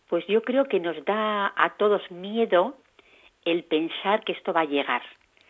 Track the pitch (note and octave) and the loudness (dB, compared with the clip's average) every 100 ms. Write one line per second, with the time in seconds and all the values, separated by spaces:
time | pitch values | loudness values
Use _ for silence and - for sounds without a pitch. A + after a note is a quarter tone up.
0 | _ E3+ - G#3+ A3+ B3+ C4+ F#3+ E3+ D#3 | _ -4 2 0 2 2 2 0 -2 -4
1 | C#3+ G#3+ G#3+ G#3 G3+ - E3+ - G#3 G3 | -2 0 0 0 -2 2 0 2 2 2
2 | - F3 F#3+ A3+ A3+ F3+ G#3 - _ _ | -2 -10 -6 -2 2 4 2 -2 _ _
3 | _ _ _ _ - E3+ D#3+ D#3 E3 - | _ _ _ _ -2 -2 0 -2 0 -4
4 | G3 G#3+ G#3 F3 - E3 D#3 C#3+ C3+ B2 | -2 0 -2 -6 -2 0 0 -2 -2 -4
5 | - - _ _ _ | -6 -18 _ _ _